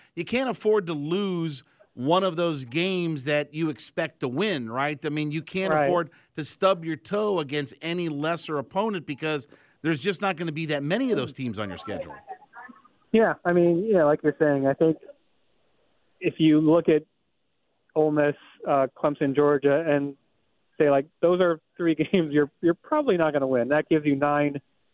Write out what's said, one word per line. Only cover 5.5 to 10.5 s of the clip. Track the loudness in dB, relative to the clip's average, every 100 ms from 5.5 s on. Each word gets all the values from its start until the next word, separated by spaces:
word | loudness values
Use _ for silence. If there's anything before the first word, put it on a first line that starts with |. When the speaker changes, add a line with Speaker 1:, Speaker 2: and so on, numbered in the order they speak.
| -6 -2
Speaker 2:
Right. | 0
Speaker 1:
afford | 2 0 -2 _ _ -12
to |
stub | -10 0 0 0
your | -4 -8
toe | -4 -2 -2 -2
against | -4 -6 -6 -8
any | -6 -4 -4
lesser | -4 -2 -4 -4 -6
opponent | -4 -4 -2 -4 -8
because | -6 -4 -4 -8 _ _ _
there's | -4 -2
just | -2 -2
not | -4 -4
gonna | -6